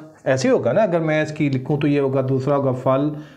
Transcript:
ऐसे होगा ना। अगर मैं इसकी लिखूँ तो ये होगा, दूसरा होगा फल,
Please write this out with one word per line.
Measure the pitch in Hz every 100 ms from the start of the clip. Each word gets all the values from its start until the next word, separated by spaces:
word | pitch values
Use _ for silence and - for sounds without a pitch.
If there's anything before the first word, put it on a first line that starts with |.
| - - 143
ऐसे | 131 254
होगा | 208 117
ना। | 165
अगर | 196 170
मैं | 160 156
इसकी | 151 151 143
लिखूँ | 131 127 147
तो | 147
ये | 143
होगा, | 135 135
दूसरा | 127 131 135 139
होगा | 131
फल, | 123 135 135 151 147 -